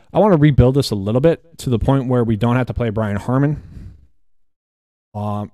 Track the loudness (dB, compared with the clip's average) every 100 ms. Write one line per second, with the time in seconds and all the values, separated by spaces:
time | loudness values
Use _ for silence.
0 | _ 2 4 4 4 4 4 4 -2 -4
1 | -2 0 2 0 _ -10 -4 -2 0 0
2 | 0 -2 0 0 0 0 -2 -4 -4 -4
3 | -4 -4 -2 0 0 -4 -10 -18 -20 -20
4 | _ _ _ _ _ _ _ _ _ _
5 | _ -8 -6 -6 -8